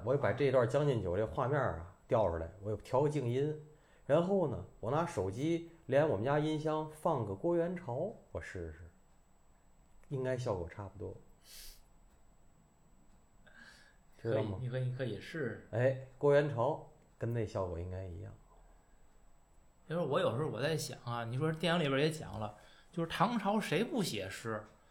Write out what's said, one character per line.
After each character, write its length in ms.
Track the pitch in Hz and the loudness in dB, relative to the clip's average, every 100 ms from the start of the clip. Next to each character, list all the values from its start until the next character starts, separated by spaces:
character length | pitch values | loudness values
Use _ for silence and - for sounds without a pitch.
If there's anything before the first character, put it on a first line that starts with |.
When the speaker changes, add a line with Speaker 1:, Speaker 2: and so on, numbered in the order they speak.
Speaker 1:
我 100 | - 139 | 2 2
把 140 | 101 | 4
这 180 | 123 139 | 4 4
段 160 | 127 120 | 6 4
《将 160 | 139 147 | 4 4
进 160 | 117 | 2
酒》 120 | 90 90 | 2 0
这 100 | 110 | 0
画 220 | - 123 | 0 2
面 100 | 143 | 2
啊 280 | 110 82 85 - - | 0 -2 -10 -12 0
调 220 | 117 95 | 4 4
出 80 | 85 | 2
来， 140 | 82 - | -6 -8
我 160 | 101 104 | -6 -6
调 320 | - 127 147 | 0 2 4
静 180 | 147 120 | 2 0
音， 320 | 123 151 156 - - - - | 2 0 -2 -10 -20 -20 -12
然 220 | - 151 180 | 2 4 4
后 220 | 196 151 | 2 2
呢， 140 | 90 92 - | -2 -8 -6
我 100 | 107 | -2
拿 160 | 147 170 | 0 0
手 240 | - 95 | 0 -2
机 400 | 107 156 165 165 - - | 0 0 0 -4 -14 2
连 200 | 135 156 | 4 4
我 100 | 101 | 2
们 80 | |
家 140 | 123 151 | 2 2
音 220 | 156 156 | 2 0
箱 300 | 156 156 156 | 0 -2 -4
放 340 | - 175 139 | -2 0 0
个 100 | 110 | -2
郭 220 | - 170 170 | -2 0 2
元 180 | 170 | 0
潮， 380 | 180 123 123 196 - - | -4 -6 -4 -4 -6 -10
我 80 | 90 | -10
试 300 | - 92 82 | -8 -8 -8
试， 180 | 78 85 - - - - - - - - - - - - | -10 -18 -20 -20 -20 -20 -20 -20 -20 -20 -20 -20 -20 -8
应 140 | 135 | -4
该 140 | 127 127 | -2 0
效 180 | 120 | -2
果 140 | 92 85 | -2 -4
差 140 | - 98 | -8 -12
不 100 | 95 | -10
多。 180 | 95 95 - - - - - - - - - - - - - - - _ - - - - - - - - - - - - - - | -12 -12 -20 -20 -20 -18 -18 -18 -20 -20 -20 -20 -20 -20 -20 -20 -20 _ -20 -20 -20 -20 -20 -20 -20 -20 -20 -20 -20 -20 -20 -8
知 140 | 113 | 0
道 80 | 110 | 0
吗？ 160 | 107 98 | 0 -4
Speaker 2:
可 0 | |
以， 20 | |
你 80 | 127 | -4
可 100 | 127 | -2
以， 60 | |
你 100 | 127 - | -2 -2
可 80 | 123 | -4
以 120 | 98 | -6
试 40 | |
试。 460 | - 165 117 - - | -8 -6 -4 -6 -4
Speaker 1:
哎， 380 | 113 131 131 - - | 2 2 2 -8 0
郭 160 | 143 | 4
元 180 | 143 151 | 6 4
潮 380 | 113 127 160 - - - - | 0 0 -2 -8 -20 -20 -6
跟 160 | 117 | -4
那 140 | 120 104 | -2 -2
效 180 | 104 | -2
果 160 | 90 82 | -2 -4
应 100 | 92 | -6
该 140 | 92 | -8
一 160 | 95 85 | -8 -10
样。 100 | 101 101 - - - - - - - - - - - - - - - | -12 -16 -20 -20 -20 -20 -20 -20 -20 -20 -20 -20 -20 -20 -20 -20 -6
Speaker 2:
就 60 | |
是 80 | 160 | -2
我 180 | 147 160 | 0 2
有 160 | 143 113 | 2 2
时 60 | |
候 80 | 156 | -2
我 100 | 110 | 0
在 160 | 147 151 | 0 0
想 220 | - - | -2 -8
啊， 200 | 123 120 | -6 -4
你 140 | 117 127 | -2 -2
说 120 | 156 | -2
电 220 | 160 175 | 0 2
影 80 | 175 | 2
里 80 | 147 | 4
边 100 | 135 | 4
也 120 | 156 | 2
讲 280 | 156 - 107 | 0 -8 -6
了， 160 | 107 - - - - | -6 -8 -20 -20 -10
就 100 | 170 | -6
是 60 | 165 | -4
唐 300 | - 196 240 | 2 2 2
朝 200 | 196 214 | 2 0
谁 240 | - 156 | 2 0
不 200 | 233 269 | 0 0
写 260 | 175 104 95 | -2 -2 -6
诗？ 340 | - 117 107 104 - - | -6 -6 -6 -8 -20 -20